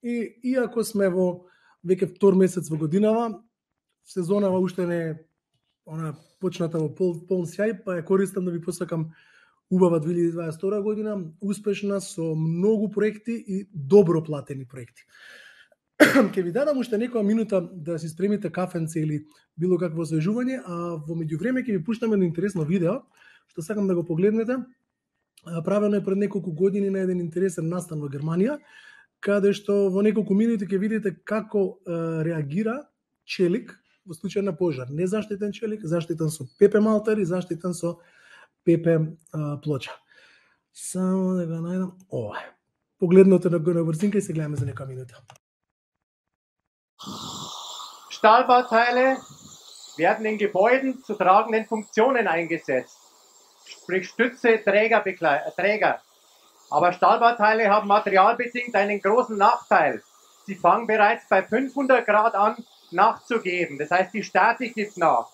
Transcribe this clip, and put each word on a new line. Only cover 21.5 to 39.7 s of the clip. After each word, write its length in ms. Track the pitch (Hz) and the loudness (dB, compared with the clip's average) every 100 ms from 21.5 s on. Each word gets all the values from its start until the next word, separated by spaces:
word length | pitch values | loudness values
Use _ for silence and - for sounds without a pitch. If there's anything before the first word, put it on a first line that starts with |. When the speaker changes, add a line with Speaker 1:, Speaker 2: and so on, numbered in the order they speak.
| 262 254 | -2 -2
Speaker 1:
ќе 80 | |
ви 80 | 196 | -4
пуштам 320 | 156 220 226 | -2 -4 0
едно 100 | 214 | 2
интересно 380 | 180 160 196 185 | 0 0 -4 -2
видео, 400 | 151 190 165 247 - _ _ _ _ | 0 0 0 -2 -8 _ _ _ _
што 160 | - 160 | -14 -8
сакам 240 | 208 196 | -4 0
да 80 | 175 | 0
го 80 | 170 | -2
погледнете. 560 | 165 196 220 226 254 240 _ _ _ _ _ _ _ | 0 2 2 -2 -4 -6 _ _ _ _ _ _ _
А, 180 | 165 170 | -10 -6
правено 320 | 165 202 208 208 | -2 0 2 0
е 80 | |
пред 140 | 196 196 | 0 -2
неколку 340 | 202 202 180 | -2 -4 -6
години 380 | 156 196 202 196 | 0 0 2 -2
на 100 | 190 | -2
еден 180 | 185 180 | -2 -2
интересен 480 | 170 175 190 170 160 | -4 -2 -2 -2 -4
настан 320 | 180 165 156 | -4 -6 -8
во 80 | 143 | -8
Германија, 540 | 139 151 170 214 294 _ - - - _ _ | -6 -4 0 0 -2 _ -20 -20 -20 _ _
каде 320 | - 202 196 | 0 2 2
што 400 | 202 - 202 196 | 0 0 2 2
во 80 | 185 214 | 2 2
неколку 300 | 214 202 196 | 2 2 2
минути 300 | 226 226 185 | 2 0 -2
ќе 80 | 196 | -2
видите 320 | 208 220 214 151 - | 0 -2 -4 -6 -6
како, 560 | 214 214 214 185 - | -6 -2 -2 -2 -4
е, 80 | - 170 165 160 | -8 -6 -4 -2
реагира 640 | 160 160 143 160 220 262 294 _ _ _ - | -2 -4 -4 -4 -4 -6 -12 _ _ _ -14
челик 480 | - 180 208 - - _ _ - | 0 0 0 -4 -20 _ _ -20
во 80 | |
случај 320 | 160 196 208 196 | -12 -6 -4 -4
на 80 | |
пожар. 320 | 156 180 131 127 | -2 -2 -2 -8
Незаштитен 640 | 147 185 214 208 202 208 | -4 -4 -4 -6 -6 -6
челик, 320 | 202 226 214 | -6 -8 -8
заштитен 480 | 170 170 160 165 160 | -4 -4 -4 -4 -4
со 160 | 151 127 _ | -4 -14 _
П 100 | 202 | 4
П 80 | 208 | 6
малтер 400 | 214 214 220 214 | 4 2 2 0
и 60 | |
заштитен 500 | 175 180 180 165 185 | 0 -2 -4 -6 -6
со 240 | 170 170 175 _ _ _ - - _ | -4 -6 -8 _ _ _ -20 -20 _
П 140 | - 165 | 2 2
П, 380 | 165 160 156 160 _ | 4 2 0 -6 _
а, 280 | 156 147 143 | -8 -6 -6
плоча. 300 | 151 | -4